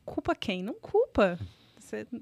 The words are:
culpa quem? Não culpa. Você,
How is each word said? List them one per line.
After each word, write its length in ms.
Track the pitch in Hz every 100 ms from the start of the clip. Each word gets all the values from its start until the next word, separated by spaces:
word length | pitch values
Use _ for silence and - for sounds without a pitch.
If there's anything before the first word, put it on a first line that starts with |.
culpa 300 | - - 330
quem? 280 | 311 - 185
Não 120 | 190
culpa. 640 | 415 - 403 494 - 190 175 95 - - -
Você, 280 | - 214 214 240